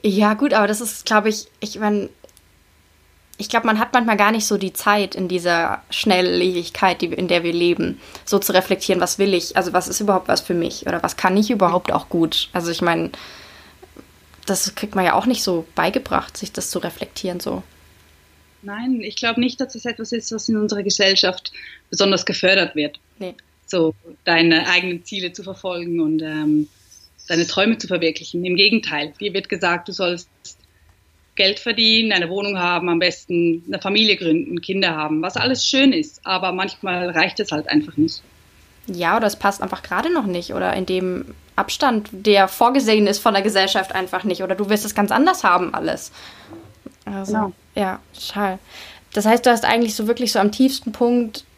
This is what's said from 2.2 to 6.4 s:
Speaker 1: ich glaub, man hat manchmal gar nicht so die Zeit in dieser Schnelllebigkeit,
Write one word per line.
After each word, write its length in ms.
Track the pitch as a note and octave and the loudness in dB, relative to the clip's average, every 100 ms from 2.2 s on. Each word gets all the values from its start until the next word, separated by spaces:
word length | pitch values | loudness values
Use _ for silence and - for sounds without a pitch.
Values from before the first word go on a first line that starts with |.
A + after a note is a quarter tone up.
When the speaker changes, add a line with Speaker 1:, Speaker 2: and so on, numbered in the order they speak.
| - _ _ _ _ _ _ _ _ _ _ - | -20 _ _ _ _ _ _ _ _ _ _ -14
Speaker 1:
ich 100 | G#3 | -2
glaub, 160 | A3+ | 0
man 140 | A3+ G#3+ | 2 0
hat 140 | - | 2
manchmal 220 | B3+ A#3 G#3 | 2 2 4
gar 140 | G#3 | 4
nicht 140 | A3 G#3+ | 2 0
so 120 | G3+ | -2
die 140 | F#3+ | -2
Zeit 400 | - - G#3 G3 | -2 2 2 2
in 140 | - F#3 | -4 -4
dieser 540 | F3+ F3 E3+ E3 - - | 0 2 2 0 -4 -6
Schnelllebigkeit, 1080 | - A3 F#3 F3+ F3+ | -2 2 4 4 2